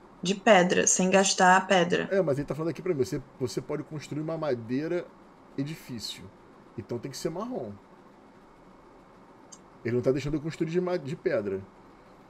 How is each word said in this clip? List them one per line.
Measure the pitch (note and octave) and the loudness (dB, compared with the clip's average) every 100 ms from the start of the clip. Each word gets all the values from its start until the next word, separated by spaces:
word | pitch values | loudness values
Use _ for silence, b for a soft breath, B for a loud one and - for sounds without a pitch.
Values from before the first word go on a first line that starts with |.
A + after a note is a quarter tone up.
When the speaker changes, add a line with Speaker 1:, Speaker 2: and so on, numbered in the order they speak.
| - - | -20 -6
Speaker 1:
De | F3 G3 | -4 2
pedra, | - G3 F3+ F3+ F3+ | 6 6 6 4 2
sem | - F#3 | 4 4
gastar | F#3+ F#3+ - F#3 F#3 | 6 4 6 6 6
a | |
pedra. | F#3+ F#3+ F3 E3 E3 | 6 2 4 0 0
Speaker 2:
É, | G3 | 0
mas | D#3+ C#3 | 2 0
ele | C#3 | -2
tá | D3 | -4
falando | E3 | -4
aqui | D#3+ | -4
pra | F3+ | -2
mim: | D3+ | -2
você, | B2 C#3+ - - | -2 -4 -8 -8
você | B2+ - | -6 -6
pode | C3 D3 | -6 -6
construir | - D#3 - D3 | -6 -10 -8 -8
uma | D#3 D#3+ | -6 -4
madeira | D#3 B2 A2+ C3 D#3+ F3 - - - - - - | -2 -2 -2 -4 -2 -4 -6 -16 -20 -20 -12 -6
edifício. | C#3+ D#3+ - A#2+ - - G2+ - - - - - | -6 -8 -12 -10 -10 -12 -16 -20 -20 -20 -18 -12
Então | - A#2+ | -8 -8
tem | C#3+ | -8
que | - | -6
ser | E3+ | -6
marrom. | E3+ A#3+ B3 A2+ G2+ - - - - - - - - - - - - - - - - - - - - | -6 -8 -8 -10 -14 -20 -20 -20 -20 -20 -20 -20 -20 -20 -20 -20 -20 -20 -20 -20 -20 -20 -20 -20 -10
Ele | A#2 B2 | -4 0
não | |
tá | B2+ | 0
deixando | C#3 C#3+ D3+ | 0 -2 -4
eu | |
construir | D#3 - D#3+ | -4 -4 -2
de | F3 | -2
ma-, | F3+ F3+ | -2 -2
de | C#3 E3 | -6 -6
pedra. | F#3 B2+ G2+ F#2+ G2+ - - - - - | -2 -2 -2 -4 -8 -20 -20 -20 -20 -20